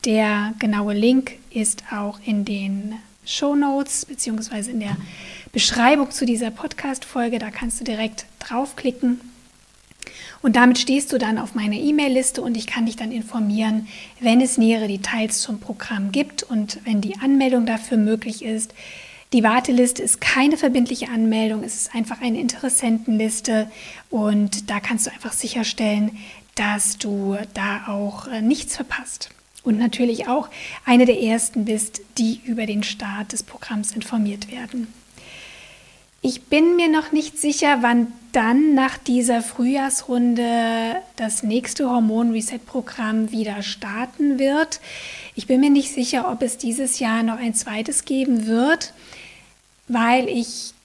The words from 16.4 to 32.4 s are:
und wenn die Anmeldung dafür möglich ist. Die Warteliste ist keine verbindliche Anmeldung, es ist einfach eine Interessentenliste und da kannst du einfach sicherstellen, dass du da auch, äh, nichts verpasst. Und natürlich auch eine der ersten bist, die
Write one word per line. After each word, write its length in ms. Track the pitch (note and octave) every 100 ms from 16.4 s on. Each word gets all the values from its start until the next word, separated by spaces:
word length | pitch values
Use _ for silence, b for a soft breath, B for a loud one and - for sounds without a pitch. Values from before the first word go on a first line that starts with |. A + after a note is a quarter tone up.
und 340 | - A3+ G#3 -
wenn 160 | - G#3
die 180 | G3 G3
Anmeldung 480 | C4+ C#4 C4 B3 A3+
dafür 320 | A3 - A3+
möglich 460 | G#3+ A3 A#3 G#3+
ist. 280 | A3 A3 A3+ B B B B B B
Die 100 | B3
Warteliste 640 | A3 A#3+ B3 B3 B3 -
ist 160 | - -
keine 360 | - C4 C#4+ D4+
verbindliche 520 | C#4+ B3+ A#3+ B3 B3
Anmeldung, 560 | A3+ A3 A3 A3 G#3+
es 100 | A3+
ist 200 | - - A#3
einfach 240 | A3 A3+
eine 180 | B3 A3
Interessentenliste 1300 | B3+ - C4+ - A#3+ A3+ A3+ G#3+ A3 - - A3 G#3+ B B B -
und 640 | A#3 G#3+ G#3 G#3 G3+ -
da 80 | G#3
kannst 280 | - A3+ -
du 40 |
einfach 220 | - A3+
sicherstellen, 840 | - A#3+ B3 A3 - A3 G#3 G#3+ B B B B
dass 420 | - G#3 G#3 - -
du 400 | G#3+ G3+ G3 G3+ G#3+
da 340 | - G3+ G3+ G#3+
auch, 400 | G3+ G3+ - C4
äh, 120 | A3+
nichts 360 | A3 D4+ - -
verpasst. 540 | - - B3+ - - - _ -
Und 140 | B3+ G#3+
natürlich 500 | A#3 - A#3+ A3+ G4+
auch 200 | C4 - B B B
eine 220 | - A#3+ B3+
der 140 | G#3+
ersten 440 | A3+ A3+ - -
bist, 360 | G#3+ G#3+ A3 - - -
die 220 | A3 -